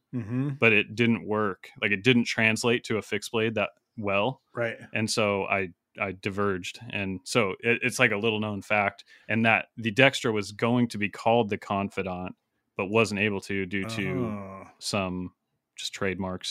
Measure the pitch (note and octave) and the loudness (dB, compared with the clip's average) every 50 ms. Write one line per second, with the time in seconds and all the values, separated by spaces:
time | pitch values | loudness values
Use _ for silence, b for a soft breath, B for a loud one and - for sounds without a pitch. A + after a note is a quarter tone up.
0 | _ _ - B2 G#2 G2 B2 B2+ C3+ D3 C#3 - A#2 A2+ G#2+ G#2 - - G#2+ G#2+ | _ _ -10 -8 -6 -4 -4 -4 -4 -4 0 2 4 4 4 4 2 0 0 2
1 | A#2+ A#2 A#2 F#2 F2 F#2+ G#2+ G#2+ G#2+ G2+ F2+ - - - - - - G#2 G2+ F#2+ | 4 4 4 2 0 -2 -2 0 0 -2 -4 -6 -12 -20 -6 -4 -2 0 0 2
2 | F#2 B2+ B2+ A#2+ A#2 - - - A2+ A2 A2 G#2+ - A#2+ A#2+ B2 - - A2+ G#2 | 4 4 4 4 2 0 0 2 2 2 2 2 2 0 0 0 0 -2 -2 -4
3 | - - G#2+ G2+ - - - A2+ A2 A2+ A2 G#2+ G2+ - - _ _ _ _ A#2 | -2 -4 -4 -6 -4 -4 -2 0 0 0 0 0 -2 -2 -4 _ _ _ _ -6
4 | G#2 G2+ G2 G2+ G#2 B2+ C3 - _ _ - A#2+ A#2 A2+ A2+ - - - - G#2+ | -4 -2 0 2 0 0 -2 -6 _ _ -6 -4 -4 -4 -4 -8 -12 -6 -4 -2
5 | A2 G#2 - A#2+ G#2+ G2+ G2+ G2 F#2+ - G2 G2 F#2+ F2+ F2 _ _ _ _ - | -2 0 0 2 2 2 2 0 0 0 -2 -2 -2 -4 -8 _ _ _ _ -6
6 | G#2 G2 F#2 F#2 - G#2+ F#2+ G2+ G2+ G2+ F#2+ F2+ F#2 - - - A#2+ B2 - G2+ | -6 -6 -6 -6 -6 -6 -2 0 0 0 -2 -2 -6 -10 -12 -14 -12 -10 -8 -6
7 | G2 F#2+ F#2 F2+ - - - B2+ G#2+ F#2+ - - - A#2 A#2+ - B2+ B2 - - | -6 -6 -6 -8 -8 -2 0 0 0 0 -2 -2 0 0 0 2 0 -2 2 2
8 | B2+ A#2 G#2+ G2+ G#2+ A#2 G#2+ G#2+ A2 G#2+ G#2 G2+ - - G#2+ G#2 G2+ G2+ - - | 2 2 2 2 0 0 0 0 -2 -4 -4 -6 -2 0 2 2 2 2 -2 -4
9 | b b b b b - G#2+ A2+ A2+ A2+ A2 F#2 - - _ A#2+ A2+ A#2 G2+ A#2 | b b b b b -2 0 2 4 4 4 4 0 -4 _ -6 -4 0 4 6
10 | C3 C3+ B2+ - - B2 G#2+ G#2+ G2 G2 G#2+ G#2 B2 A#2 A#2+ B2 A#2+ A#2 - G#2 | 6 6 6 2 -2 -2 0 -2 -4 -6 -4 -2 2 2 4 4 2 2 0 -2
11 | G#2 F#2+ - - - A#2 A2+ A#2+ A#2 G2+ G#2 G2 - - G#2 G2 G2+ G2 - - | -4 -4 -4 0 2 4 4 4 4 2 -2 -4 -2 0 0 2 0 0 -2 -4
12 | F#2 F#2 F2+ F2+ F2+ F#2 - _ _ _ _ _ _ _ _ - G2+ F#2 G#2 A2+ | -4 -4 -6 -6 -8 -10 -12 _ _ _ _ _ _ _ _ -6 -2 2 4 4
13 | A2+ G2+ G#2 F#2+ G#2+ G#2+ G2+ F#2+ - - G2+ G2 F#2+ F2+ G2+ G2 F#2 - A2+ A2+ | 4 4 2 2 2 2 0 -2 -4 -4 -4 -4 -2 -2 -4 -4 -4 -4 -4 -4
14 | F#2+ F#2+ F#2 F#2 A#2 A2 G#2+ G2+ G2 F#2+ F#2+ F#2+ F#2+ - - _ - - - G#2 | -4 -2 -2 -2 -2 -4 -6 -8 -10 -12 -14 -16 -16 -18 -18 _ -6 -2 -2 0
15 | F#2+ F2+ F2+ F#2 F2+ F2+ - _ _ _ _ _ _ _ _ - - - - - | 0 -2 -2 -4 -6 -8 -12 _ _ _ _ _ _ _ _ -12 -10 -10 -6 -4
16 | G#2 F#2+ F#2 F2+ G2 F#2 F#2 F2+ - - | -4 -2 -2 -2 -4 -6 -6 -8 -8 -8